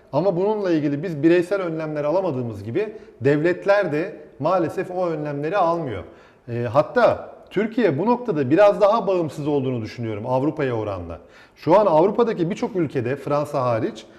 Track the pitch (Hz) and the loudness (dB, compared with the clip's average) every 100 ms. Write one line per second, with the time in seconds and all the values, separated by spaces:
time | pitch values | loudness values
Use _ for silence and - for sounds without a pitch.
0 | - 139 196 170 202 214 190 160 143 143 | -4 0 0 0 0 0 0 0 0 -2
1 | 180 147 160 175 175 202 175 160 156 151 | -4 0 4 4 2 -2 -2 -6 -6 -4
2 | 147 180 185 127 117 101 101 156 220 - | 0 0 -2 -4 -6 -8 -6 -4 -4 -8
3 | - - 120 147 170 175 196 202 180 147 | -20 -2 0 2 2 0 2 2 2 -2
4 | 190 - - - 151 185 156 190 180 180 | -4 -10 -20 -6 0 0 0 -4 -6 -4
5 | 175 156 147 143 156 202 165 170 143 95 | -2 -2 -6 -4 -2 0 0 0 -4 -8
6 | - - - _ - 120 120 139 - 247 | -10 -20 -20 _ -10 -6 0 0 2 2
7 | 190 - - - - 180 220 254 196 135 | 2 2 -6 -18 -8 -4 -2 2 0 2
8 | 214 240 240 147 127 170 202 185 151 233 | 0 0 0 -2 2 6 6 6 4 4
9 | 190 185 156 - 147 143 127 120 107 - | 0 0 -2 -4 -2 0 0 -4 -6 -8
10 | 113 104 123 127 147 151 135 113 104 92 | -6 -6 -2 0 0 -2 -2 -2 -4 -6
11 | 85 82 - - - _ 147 196 202 156 | -8 -14 -16 -20 -20 _ 4 6 6 6
12 | 196 208 226 196 165 - 240 185 143 139 | 4 2 0 0 -2 -2 -4 -2 -2 -2
13 | 117 139 139 143 143 143 123 113 185 - | -2 -4 -2 -2 0 -2 0 0 -2 -6
14 | - | -18